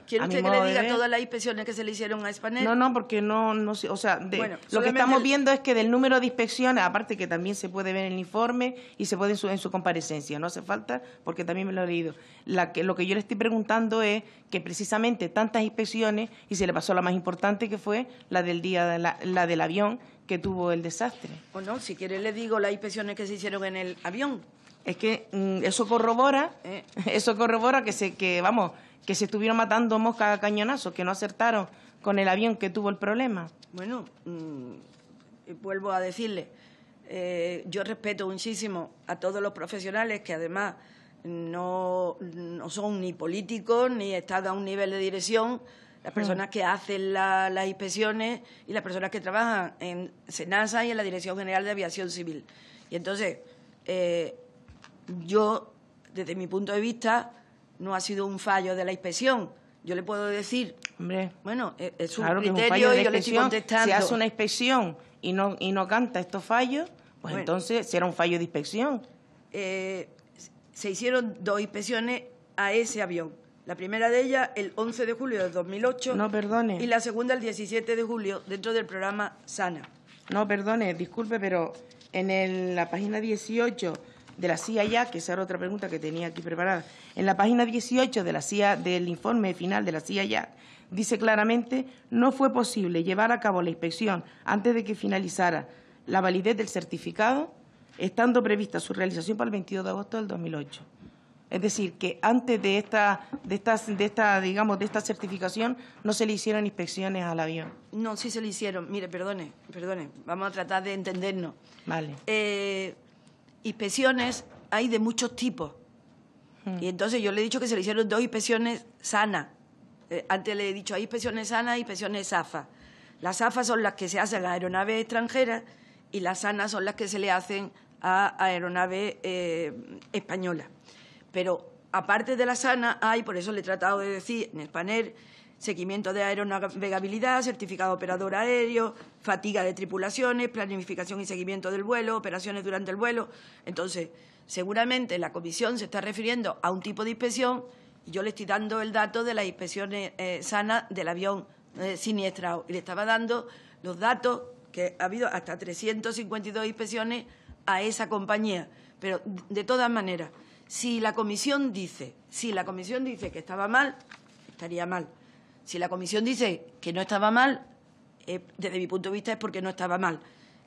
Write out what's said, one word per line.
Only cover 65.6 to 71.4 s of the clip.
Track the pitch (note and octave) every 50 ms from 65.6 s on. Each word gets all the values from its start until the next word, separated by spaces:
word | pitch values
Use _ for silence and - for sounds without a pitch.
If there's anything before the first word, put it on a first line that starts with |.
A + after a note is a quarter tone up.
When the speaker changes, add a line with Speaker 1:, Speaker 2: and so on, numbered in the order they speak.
| - F#3+ G3
Speaker 2:
no | G3 F#3 F#3
canta | G3+ A3+ B3 A#3 - F3+
estos | F#3+ F#3 - G3 E3
fallos, | - A3+ A#3+ B3+ B3 C4 D4 E4 F#4 - - - - - -
pues | - - D#3
Speaker 1:
Bueno. | G3
Speaker 2:
entonces | F3+ D#3 E3 F#3 F3 - A3+ A#3 F#3+ -
será | - F3 F3+
un | F3+ E3
fallo | - E3+ F3 F3 E3+
de | E3+
inspección. | E3+ - D3+ D3 - - G#3+ A#3+ D4 C#4 A3+ - - - - _ _ - - _ _ -
Speaker 1:
Eh, | G3+ G3 F#3 F#3+ F#3+ F#3 F#3+ F#3+ F#3 D#3+ - - - - _ _ - - - - - _ _ -
se | - - G#3
hicieron | F#3+ F3+ A#3 B3 B3+ B3+ B3 A3 F#3+ -